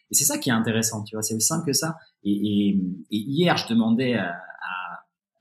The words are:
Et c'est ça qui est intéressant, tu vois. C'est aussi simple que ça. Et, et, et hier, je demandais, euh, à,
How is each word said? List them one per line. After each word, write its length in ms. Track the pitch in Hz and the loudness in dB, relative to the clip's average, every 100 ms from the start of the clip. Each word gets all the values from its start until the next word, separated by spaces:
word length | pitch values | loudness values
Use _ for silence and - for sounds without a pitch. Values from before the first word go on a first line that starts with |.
| - | -4
Et 40 | |
c'est 100 | - | 0
ça 140 | 135 294 | 0 0
qui 120 | 143 | 2
est 20 | |
intéressant, 500 | 113 117 110 110 110 | 2 2 0 0 -4
tu 100 | 104 107 | -8 -6
vois. 60 | |
C'est 120 | - | -4
aussi 120 | 110 - | -2 0
simple 200 | 165 143 | 0 0
que 60 | |
ça. 240 | 131 - - - _ | 0 -2 -6 -12 _
Et, 80 | 101 | -2
et, 360 | 101 104 101 101 95 90 - - | 0 2 2 4 2 0 -6 -4
et 60 | 104 | -4
hier, 400 | 139 143 175 143 | -2 2 2 2
je 120 | - | 2
demandais, 460 | 117 113 120 127 113 | 2 4 2 2 0
euh, 60 | |
à, 800 | 87 87 90 - - 92 90 87 - _ _ _ | -2 -6 -12 -14 -10 -10 -10 -12 -18 _ _ _